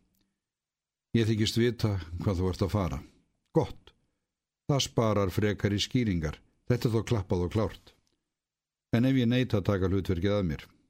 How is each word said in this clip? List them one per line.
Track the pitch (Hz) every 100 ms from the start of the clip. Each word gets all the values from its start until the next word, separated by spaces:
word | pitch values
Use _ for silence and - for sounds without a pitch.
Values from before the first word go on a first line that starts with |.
| _ _ _ _ _ _ _ _ _ _ _ 117
Ég | 110
þykist | 107 107 113
vita | 120 113 107 98 80 87
hvað | 113 90
þú | 92
ert | 90 95
að | 107
fara. | 85 67 - _ _ _ _ 165
Gott. | 131 - - _ _ _ _ _ _ _ -
Það | 139 -
sparar | - 113 104 98
frekar | - 104 95 104 101
í |
skýringar. | - 127 113 87 76 - _ _ -
Þetta | 120 127
er |
þó | 110 -
klappað | 117 - 92 87
og | 110
klárt. | 101 - - _ _ _ _ _ _ _ _ _ _ 117
En | 131
ef | 131
ég | 117
neita | 123 127 104
að | 92
taka | 98 92
hlutverkið | 95 92 87 101 104
að | 90
mér? | 69 - _